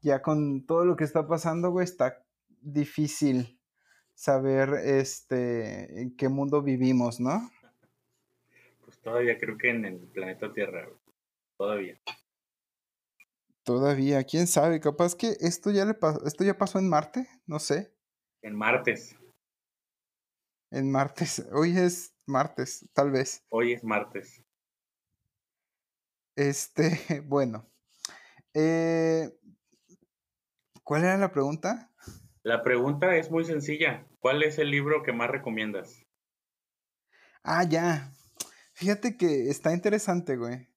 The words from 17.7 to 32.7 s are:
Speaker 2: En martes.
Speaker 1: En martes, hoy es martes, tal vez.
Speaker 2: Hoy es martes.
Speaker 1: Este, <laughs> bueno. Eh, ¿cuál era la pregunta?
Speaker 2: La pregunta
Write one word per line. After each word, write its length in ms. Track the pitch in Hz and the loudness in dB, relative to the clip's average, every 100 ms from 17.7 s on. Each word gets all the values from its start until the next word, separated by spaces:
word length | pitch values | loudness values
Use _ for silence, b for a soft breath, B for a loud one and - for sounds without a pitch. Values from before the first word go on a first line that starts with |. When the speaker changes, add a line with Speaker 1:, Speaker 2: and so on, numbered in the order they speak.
| 143 202 _ _ _ _ _ | -2 -2 _ _ _ _ _
Speaker 2:
En 140 | 107 104 | -12 -2
martes. 600 | 107 123 127 107 - - - _ _ _ _ _ _ _ _ _ _ _ _ _ _ | 2 2 2 -4 -6 -20 -20 _ _ _ _ _ _ _ _ _ _ _ _ _ _
Speaker 1:
En 200 | 139 135 | -4 0
martes, 560 | 135 139 - 160 - - | 0 0 -2 -4 -4 -4
hoy 240 | 139 165 180 | 0 2 4
es 380 | 180 175 - _ - | 2 0 -12 _ -4
martes, 640 | 135 147 - 127 - - | 0 0 -2 -8 -8 -6
tal 180 | - 139 | 2 2
vez. 340 | 135 131 - _ | 2 -2 -6 _
Speaker 2:
Hoy 240 | 113 120 | 0 0
es 100 | 120 | 0
martes. 600 | 113 107 104 101 95 - _ _ _ _ _ _ _ _ _ _ _ _ _ _ _ _ _ _ _ - | -2 -2 -2 -12 -14 -20 _ _ _ _ _ _ _ _ _ _ _ _ _ _ _ _ _ _ _ 0
Speaker 1:
Este, 540 | 143 139 - - 160 | 0 0 -6 0 2
<laughs> 360 | 160 - 147 147 | 2 -2 -6 0
bueno. 420 | 143 131 110 110 _ _ B B B B B _ | 2 2 -2 -12 _ _ B B B B B _
Eh, 760 | 151 156 165 165 165 165 160 160 - _ _ _ _ _ 180 _ _ _ _ _ _ _ _ - | 0 2 2 2 2 2 0 -2 -10 _ _ _ _ _ _ _ _ _ _ _ _ _ _ -4
¿cuál 180 | 147 | 0
era 140 | 180 190 | 2 2
la 160 | 196 | 2
pregunta? 580 | 165 139 151 - 233 - _ B B B B | 2 0 0 -4 -4 -8 _ B B B B
Speaker 2:
La 200 | 110 117 | -2 0
pregunta 540 | - | 2